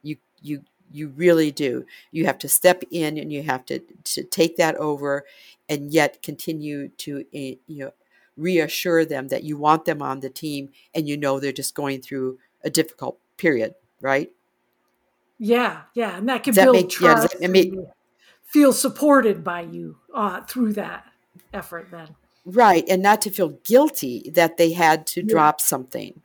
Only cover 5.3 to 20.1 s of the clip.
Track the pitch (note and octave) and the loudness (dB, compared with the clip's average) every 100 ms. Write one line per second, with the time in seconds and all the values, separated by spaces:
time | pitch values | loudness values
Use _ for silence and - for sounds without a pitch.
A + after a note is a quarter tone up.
5.3 | _ - _ - D3 C#3+ D#3 D3 - - | _ -20 _ -8 -8 -2 0 0 -2 -16
6.3 | D3 - D#3+ D3+ D3 C#3 - - C#3 C3+ | -12 -10 -8 -8 -10 -12 -14 -12 -12 -12
7.3 | D3 C3+ - _ D3+ C3+ _ _ _ _ | -12 -12 -14 _ -16 -16 _ _ _ _
8.3 | - E3 F3 D#3 - F3+ E3 D#3 C#3 C3+ | -8 0 0 0 -4 0 2 2 -4 -4
9.3 | C3+ D3+ D3 D3+ D#3 D#3+ D3+ C#3 C3+ C3 | -6 -6 -2 2 2 2 -4 -6 -6 -10
10.3 | - D#3 C#3+ C#3 _ _ E3+ D3 D3 C#3+ | -10 -8 -8 -12 _ _ -6 -6 -4 -2
11.3 | C3+ C#3 C3+ C3+ - C#3+ C3+ - C#3 C3 | -2 -4 -6 -8 -6 -6 -6 -8 -6 -6
12.3 | C3 _ _ - - D#3+ _ B2+ - _ | -8 _ _ -4 -2 -2 _ -12 -12 _
13.3 | - E3+ B2+ A2 - _ _ C3+ C3+ E3+ | -2 0 0 -2 -8 _ _ -2 -2 -4
14.3 | _ _ _ _ _ _ _ _ _ _ | _ _ _ _ _ _ _ _ _ _
15.3 | _ G#3+ A#3 A#3 E3 - A#3+ A3 F3+ A3+ | _ 0 0 0 -4 -12 -6 -6 -4 -4
16.3 | B3 - G3+ - F#3+ F3+ - F3 A3+ A3+ | -4 2 4 6 6 2 0 4 4 2
17.3 | - F3+ F#3 F#3 F#3+ F3+ _ _ _ _ | -2 2 4 4 -2 -14 _ _ _ _
18.3 | _ - D4+ C#4+ - C4+ - D4 C#4 A3 | _ -2 4 4 4 -2 0 4 4 4
19.3 | F3 E3 F3 E3+ E3+ E3 D#3 _ | -2 -6 -10 -10 -14 -14 -16 _